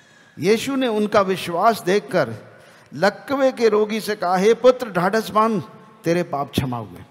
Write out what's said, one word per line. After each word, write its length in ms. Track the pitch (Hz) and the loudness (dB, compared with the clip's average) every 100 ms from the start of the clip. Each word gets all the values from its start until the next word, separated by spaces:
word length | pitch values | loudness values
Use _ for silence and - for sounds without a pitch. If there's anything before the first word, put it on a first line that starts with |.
| _ _ _ - | _ _ _ -6
यीशु 360 | 160 220 - 269 | 0 0 0 -2
ने 120 | 254 | 0
उनका 340 | 214 208 208 | 0 2 2
विश्वास 600 | 190 185 170 175 220 226 | 2 -2 -4 0 2 2
देखकर 540 | 170 202 208 185 123 110 - - - - - | 0 -2 0 -2 -2 -4 -16 -20 -20 -20 -16
लकवे 580 | 139 190 - - 277 262 | -2 -2 -2 -6 0 0
के 180 | 202 226 | 2 2
रोगी 320 | 208 214 220 | 2 0 -2
से 140 | 202 208 | -6 -4
कहा, 200 | 175 185 | -2 2
"हे 180 | 202 | 4
पुत्र, 380 | 226 247 254 233 | 4 4 2 0
ढाढ़स 380 | 180 180 220 180 | -2 0 0 -2
बांध, 340 | 208 220 208 127 - - - | 0 2 0 -6 -16 -20 -10
तेरे 200 | 165 170 | -2 -2
पाप 280 | 170 139 139 | -2 -6 -4
क्षमा 260 | - 131 120 | -4 -4 -6
हुए।" 260 | 101 87 - | -10 -16 -20